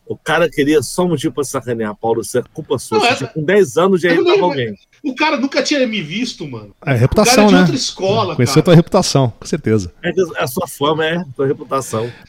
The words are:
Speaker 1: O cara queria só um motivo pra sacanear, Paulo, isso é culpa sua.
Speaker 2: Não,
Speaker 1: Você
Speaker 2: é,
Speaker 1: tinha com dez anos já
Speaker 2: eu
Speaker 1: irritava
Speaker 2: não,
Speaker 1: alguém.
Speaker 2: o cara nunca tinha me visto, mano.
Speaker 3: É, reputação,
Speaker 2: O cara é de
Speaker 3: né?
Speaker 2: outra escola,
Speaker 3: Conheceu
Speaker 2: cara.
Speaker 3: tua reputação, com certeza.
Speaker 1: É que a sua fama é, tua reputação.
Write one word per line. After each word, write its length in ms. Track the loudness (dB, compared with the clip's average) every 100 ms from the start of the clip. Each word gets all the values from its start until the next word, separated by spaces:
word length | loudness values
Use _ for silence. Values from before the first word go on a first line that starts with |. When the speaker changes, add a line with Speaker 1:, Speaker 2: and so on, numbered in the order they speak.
| -14
Speaker 1:
O 100 | -10
cara 320 | -2 0 0
queria 320 | 0 2 2
só 240 | 0 -2
um 40 | -2
motivo 260 | -2 -4
pra 80 | -4
sacanear, 540 | -6 -6 -6 -4 -6 -4
Paulo, 240 | -2 -2
isso 180 | -2 -4
é 40 | -6
culpa 240 | -8 -6 -6
sua. 200 | -2 0
Speaker 2:
Não, 60 | 0
Speaker 1:
Você 60 |
Speaker 2:
é, 40 | 0
Speaker 1:
tinha 120 | -4
com 120 | -6
dez 340 | 0 2 2 2
anos 240 | 2 2
já 100 | 2
Speaker 2:
eu 40 |
Speaker 1:
irritava 220 | 2 2 2
Speaker 2:
não, 80 |
Speaker 1:
alguém. 300 | 2 0 -4 -8 _ _
Speaker 2:
o 100 | -8 -2
cara 200 | -2 0
nunca 220 | -2 -2
tinha 240 | -2 0 -2
me 120 | -4
visto, 440 | -6 -6 -8 -8 -12
mano. 260 | -12 -16 -10
Speaker 3:
É, 80 | -2
reputação, 400 | 2 2 4 4
Speaker 2:
O 40 | 4
cara 100 | 6
é 20 |
de 60 |
Speaker 3:
né? 60 | 6
Speaker 2:
outra 120 | 4
escola, 600 | 2 -4 -4 0 0 0 0
Speaker 3:
Conheceu 180 | 2
Speaker 2:
cara. 100 | 2 6
Speaker 3:
tua 80 | 6
reputação, 560 | 6 2 2 2 0 -2
com 60 | -8
certeza. 460 | -6 0 0 -2 -8
Speaker 1:
É 80 | -4
que 80 | -2 -2 -2
a 80 | -6
sua 220 | -6 -8
fama 360 | -4 -2 0
é, 200 | -2 -2 -6
tua 140 | -4 -2
reputação. 600 | -4 -4 -6 -4 -4 -6 -8